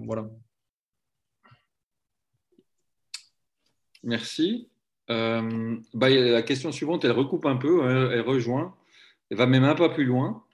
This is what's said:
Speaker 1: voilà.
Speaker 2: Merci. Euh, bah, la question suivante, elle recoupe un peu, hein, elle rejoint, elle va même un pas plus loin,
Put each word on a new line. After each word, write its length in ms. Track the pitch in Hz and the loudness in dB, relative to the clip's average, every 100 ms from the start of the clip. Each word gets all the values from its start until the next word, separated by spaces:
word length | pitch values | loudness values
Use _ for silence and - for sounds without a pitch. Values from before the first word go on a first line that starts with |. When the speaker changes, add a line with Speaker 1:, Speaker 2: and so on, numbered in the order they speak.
| 113 | -8
Speaker 1:
voilà. 240 | 113 107 113 _ _ _ _ _ _ _ _ _ _ _ _ _ _ _ _ _ _ _ _ _ _ _ _ _ _ _ - _ _ _ _ _ _ _ _ | -8 -8 -16 _ _ _ _ _ _ _ _ _ _ _ _ _ _ _ _ _ _ _ _ _ _ _ _ _ _ _ -20 _ _ _ _ _ _ _ _
Speaker 2:
Merci. 680 | 120 117 - - 170 240 - _ _ _ - | -6 -6 -6 -4 -2 -2 -10 _ _ _ -8
Euh, 680 | 117 113 113 113 113 113 113 - | -4 -2 -2 -4 -4 -6 -8 -8
bah, 160 | 110 131 | 0 2
la 320 | 135 120 120 | 4 4 2
question 300 | 117 135 165 | 0 -4 -4
suivante, 320 | 139 147 170 | -6 -4 0
elle 80 | 131 | 0
recoupe 340 | 117 139 170 147 | 0 0 -2 -2
un 120 | 127 | -2
peu, 260 | 139 175 | 2 2
hein, 260 | 127 131 131 | 2 2 2
elle 80 | 120 | 0
rejoint, 560 | 113 135 117 131 175 - _ _ _ _ - | 0 -2 0 -2 -4 -10 _ _ _ _ -10
elle 80 | 101 | 0
va 80 | 123 | 4
même 200 | 131 135 | 4 4
un 100 | 156 | 4
pas 140 | 165 | 2
plus 160 | - 131 | 2 0
loin, 400 | 127 160 220 _ | 0 -2 -6 _